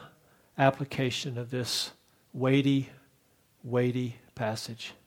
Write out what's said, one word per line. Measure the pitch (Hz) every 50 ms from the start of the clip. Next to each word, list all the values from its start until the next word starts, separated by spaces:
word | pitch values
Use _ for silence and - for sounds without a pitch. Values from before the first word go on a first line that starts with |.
| - - _ _ _ _ _ _ _ _ -
application | - 135 135 - - 143 - - - 135 123 - - - 143 120
of | 120 120 120
this | 127 127 117 - - - - - - _ _ _ _ _ _ _ -
weighty, | 123 127 131 135 139 135 139 139 135 127 - - - _ _ _ _ _ _ _ _ _ _ _ _ -
weighty | 120 123 123 123 123 120 127 127 117 117 - - _ -
passage. | - 120 107 110 - - - 113 - - - - - _